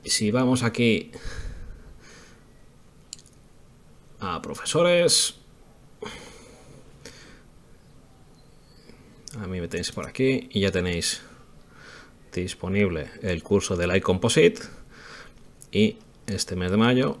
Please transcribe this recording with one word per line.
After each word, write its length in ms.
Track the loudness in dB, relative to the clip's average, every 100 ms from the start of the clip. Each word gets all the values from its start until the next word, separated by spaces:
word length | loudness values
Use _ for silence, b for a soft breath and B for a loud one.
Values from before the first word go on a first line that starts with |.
| -4
si 240 | 0 2
vamos 320 | 2 2 2
aquí 480 | 2 2 4 4 -2 B B B B B B B -18 -20 b b b b -20 -20 -20 -20 -20 -20 -20 -20 -20 -20 -20 -20 -20 -20 -20 -20 -20 -10
a 200 | -6 -6
profesores, 920 | -6 -8 -2 2 4 6 4 4 0 -6 -18 -20 -20 -20 -20 -16 B B B B B B B B -20 -20 B B B B -20 -20 -20 -20 -20 -20 -20 -20 -20 -20 -20 -20 -20 -20 -20 -20 -20 -20 -18 -12
a 80 | -8
mí 140 | -6
me 80 | -6
tenéis 240 | -6 -6
por 140 | -8 -8
aquí 420 | 0 0 0 -2
y 100 | 0
ya 120 | 0
tenéis 480 | 0 -2 -2 -4 -6 -12 -20 -20 -20 -20 B B B B -20 -10
disponible 760 | -6 -6 -6 -4 0 0 -2 -8 -8
el 220 | -4 -4
curso 340 | 2 2 2 0
de 100 | 2
Light 160 | 2
Composite 600 | 2 2 2 6 6 4 -6 -16 B B B B B -20 -20 -20 -2
y 280 | 2 2 2 -14 -14 -6
este 300 | -6 -4 -2
mes 140 | 0
de 80 | 4
mayo 400 | 4 4 2 -2